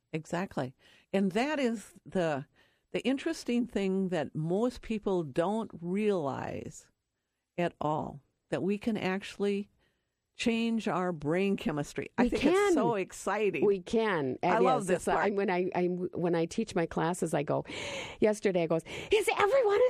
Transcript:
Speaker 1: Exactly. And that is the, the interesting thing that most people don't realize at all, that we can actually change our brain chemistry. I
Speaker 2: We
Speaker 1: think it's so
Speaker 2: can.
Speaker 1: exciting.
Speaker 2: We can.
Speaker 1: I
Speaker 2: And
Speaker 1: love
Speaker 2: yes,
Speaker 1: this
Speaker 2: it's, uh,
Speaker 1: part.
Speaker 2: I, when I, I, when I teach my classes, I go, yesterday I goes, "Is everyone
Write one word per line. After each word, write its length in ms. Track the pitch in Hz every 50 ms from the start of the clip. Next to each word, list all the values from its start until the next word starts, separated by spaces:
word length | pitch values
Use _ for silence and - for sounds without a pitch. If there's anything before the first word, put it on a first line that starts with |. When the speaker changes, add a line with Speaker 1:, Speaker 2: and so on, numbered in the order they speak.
| _ _ -
Speaker 1:
Exactly. 600 | 160 156 - 165 170 196 - - - 135 131 - _ _ - - - _ _ -
And 180 | 196 196 190
that 280 | 170 220 254 294 311 285
is 340 | 262 233 233 208 - - - - -
the, 400 | - - 190 170 160 147 131 143 _ _ _ _ _ _ _ _ _ -
the 80 | 180
interesting 640 | - 233 277 269 - 330 320 - - - 240 240 226
thing 440 | - - 208 196 190 190 190 190 175
that 260 | 180 160 135 - -
most 460 | - 156 165 180 202 233 254 - - -
people 400 | - 220 202 - 208 190 175 165
don't 460 | 139 123 170 165 190 214 226 214 - - 165
realize 1040 | 170 175 185 208 214 208 196 175 143 135 123 113 - - - - - - - - - _ _ _ _ _ _ _ _ _ _ _ _ _ -
at 160 | - 175 170 - -
all, 400 | - 147 156 - - - - 143 _ _ _ _ _ -
that 100 | 165 123 147
we 140 | 190 208
can 200 | 208 - 240 220
actually 720 | - - 185 185 196 196 - - - 202 202 202 196 202 - _ _ _ _ _ _ _ _ _ _ _ _ _
change 500 | - - 240 233 226 233 226 226 220 -
our 240 | 214 156 175 185 180
brain 460 | 175 147 139 143 165 185 196 196 196
chemistry. 520 | - - 233 151 147 147 - - 139 - - -
I 60 | - 247
Speaker 2:
We 60 | 240
Speaker 1:
think 140 | - - -
it's 280 | 302 359 392 415 403 339
so 200 | - 226 233 226
Speaker 2:
can. 80 | 196
Speaker 1:
exciting. 640 | 180 - - - - 202 196 214 220 196 165 143 -
Speaker 2:
We 160 | 208 202 185
can. 560 | 175 - - 226 220 214 185 156 139 131 - -
Speaker 1:
I 140 | - - -
Speaker 2:
And 80 | 233 240
Speaker 1:
love 160 | 254 254 233 202
Speaker 2:
yes, 40 |
Speaker 1:
this 80 | 175 180 -
Speaker 2:
it's, 80 | - 196
uh, 40 | 170
Speaker 1:
part. 100 | 156 170
Speaker 2:
I, 40 | 208
when 180 | 202 196 202 196
I, 200 | 180 180 185 - -
I, 100 | 180 180
when 460 | 180 180 175 180 - - - 175 170 170
I 120 | 165 165
teach 280 | 170 - - 220 - -
my 100 | 180 165
classes, 480 | - - 175 160 165 185 - 180 160 165
I 100 | 147 151
go, 220 | - 135 139 - - - - - - - - - - - -
yesterday 420 | 226 214 214 214 - 202 180 175 165
I 40 |
goes, 160 | 156 170 165 - - - - - -
"Is 160 | 392 440 381 440 403
everyone 420 | - 403 392 523 554 480 403 403 480 508